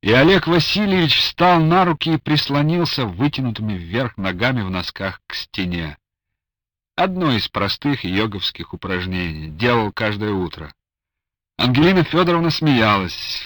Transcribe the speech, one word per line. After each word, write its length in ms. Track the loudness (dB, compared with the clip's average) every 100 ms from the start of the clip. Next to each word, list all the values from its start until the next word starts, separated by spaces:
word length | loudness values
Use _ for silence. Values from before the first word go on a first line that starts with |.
И 100 | 4
Олег 360 | 6 6 4 4
Васильевич 680 | 0 2 -2 0 2 2 2
встал 440 | 0 2 4 4
на 240 | 4 4 2
руки 280 | 0 -2
и 40 | -2
прислонился 880 | 0 -2 0 0 0 0 -2 -2 -4
вытянутыми 680 | 0 -2 0 -4 -4 -4
вверх 440 | -6 -4 -4 -4 -4
ногами 440 | -4 0 0 0
в 100 | -2
носках 500 | -4 -6 -6 -8 -8 _
к 80 | -14
стене. 640 | -10 -6 -4 -4 -6 -10 _ _ _ _ _ _ _ _ _ -2
Одно 360 | -2 0 0
из 160 | 0 -2
простых 560 | -2 -2 -2 -4 -4 -2
йоговских 680 | -2 -2 -4 -8 -8 -14
упражнений, 760 | -12 -6 -6 -4 -4 -6 -6 -10
делал 420 | -2 2 2 0
каждое 400 | -2 -4 -2 -2
утро. 420 | -2 -4 -8 -16 _ _ _ _ _ _ _ _ -2
Ангелина 480 | 2 6 6 4 2
Фёдоровна 460 | 2 2 2 0
смеялась. 920 | 0 2 4 4 4 0 -6 -10 -10